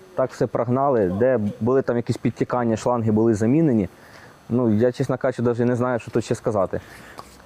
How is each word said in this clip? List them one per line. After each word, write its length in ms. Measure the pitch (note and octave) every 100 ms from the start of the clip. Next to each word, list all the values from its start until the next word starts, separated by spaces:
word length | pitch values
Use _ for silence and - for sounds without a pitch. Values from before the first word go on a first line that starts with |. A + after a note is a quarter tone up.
| - -
так 160 | C3
все 160 | - B2+
прогнали, 640 | B2 A#2+ B2+ C#3+ A#2+ F#2 F#2+
де 200 | B2+ B2 G#2 -
були 200 | A2+ C3
там 160 | B2+ A#2+
якісь 200 | - A#2+
підтікання, 600 | B2 - C3+ B2 A#2+ A2
шланги 340 | B2+ B2 A2
були 220 | G#2+ A#2
замінені. 560 | G#2 A2+ D3+ D#3+ A2 F2+ - - - - - -
Ну, 240 | A#2 A#2 G#2+
я, 160 | B2
чесно 260 | - C3+ B2+
кажучи, 240 | C3+ A#2+
навіть 180 | A#2+ A#2
не 160 | A#2+ A#2+
знаю, 240 | B2+ A#2+
що 120 | -
тут 140 | A#2+ -
ще 100 | A#2+
сказати. 440 | B2+ G#2+ F2+ F#2+ - - - - - -